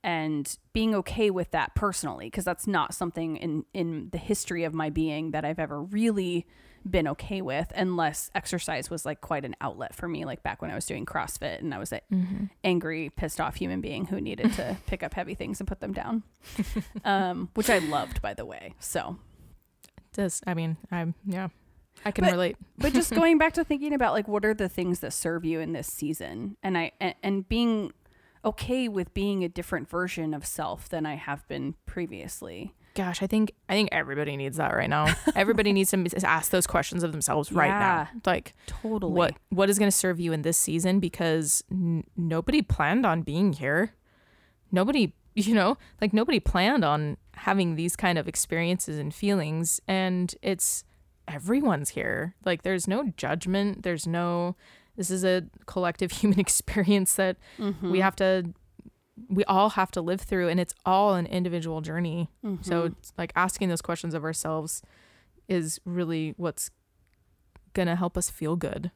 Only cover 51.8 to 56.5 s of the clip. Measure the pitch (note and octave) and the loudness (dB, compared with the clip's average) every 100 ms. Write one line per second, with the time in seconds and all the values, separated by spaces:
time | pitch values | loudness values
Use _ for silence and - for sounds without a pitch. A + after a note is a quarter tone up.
51.8 | C#3+ - - - D#3 - - E3+ F#3 F#3+ | -2 -4 -2 -2 -4 -4 -2 0 0 0
52.8 | F#3 G#3 C#4 - - D#3+ F3+ F#3+ G3+ G3 | 0 0 -2 -4 -4 -2 0 0 0 -2
53.8 | F#3 E3 E3 E3+ F3 F3 F3 F3+ - - | -4 -2 -2 -2 0 0 -2 -6 -14 -20
54.8 | _ - F3+ F#3 F#3 F#3 E3 - - - | _ -6 -4 0 2 2 -2 -16 -8 -2
55.8 | F3 E3 F3+ - G#3 F#3+ F#3+ | -2 0 -4 2 4 4 4